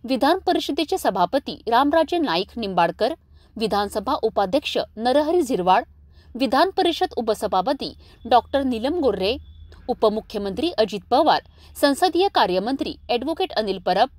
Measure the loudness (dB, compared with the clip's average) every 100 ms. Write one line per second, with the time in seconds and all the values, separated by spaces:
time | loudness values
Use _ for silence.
0 | -2 0 2 2 0 0 -2 -4 -2 -2
1 | -2 0 0 0 -4 -10 0 2 4 2
2 | 0 -2 0 -2 -4 -6 -4 0 0 0
3 | -4 -4 _ -20 _ -6 -2 0 -2 -4
4 | -4 -2 -2 0 0 -2 -2 -6 -6 -4
5 | 0 2 2 0 2 0 4 2 2 -20
6 | -20 -20 -16 -4 0 2 2 2 0 0
7 | -4 -2 -2 -2 0 -2 -2 -4 -6 -12
8 | -20 -20 2 2 2 -2 -2 -2 -2 0
9 | -2 0 -2 -4 -10 -20 -20 -16 -8 0
10 | 0 0 -6 -8 -6 -4 -4 0 -2 -2
11 | 0 2 4 2 -2 -20 -20 0 0 2
12 | 0 2 0 2 2 0 -2 -4 -6 -10
13 | -6 -4 -4 -6 -4 -4 -4 -4 -2 0
14 | 0